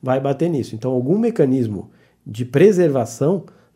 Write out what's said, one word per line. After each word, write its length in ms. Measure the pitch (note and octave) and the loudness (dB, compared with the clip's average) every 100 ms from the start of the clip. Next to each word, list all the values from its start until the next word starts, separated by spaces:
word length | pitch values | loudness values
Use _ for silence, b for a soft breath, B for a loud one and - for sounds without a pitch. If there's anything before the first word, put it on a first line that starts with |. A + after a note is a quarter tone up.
vai 160 | C3 C3 | -4 -2
bater 300 | C3+ C#3 B2+ | -2 -2 -2
nisso. 260 | A2+ A2 | -2 -6
Então, 160 | A2 B2+ | -6 -4
algum 280 | C3 B2+ G3+ | -2 0 0
mecanismo 720 | A#3 A3+ C#3+ C3 A#2 G2+ - b b b - | 0 2 2 2 -2 -4 -10 b b b -14
de 200 | A2 B2 | -10 -2
preservação 1000 | C#3+ F#3+ F#3 F3 C3+ A2+ - C#3 F#3+ - b b | 4 6 6 2 0 -2 -2 -2 -2 -6 b b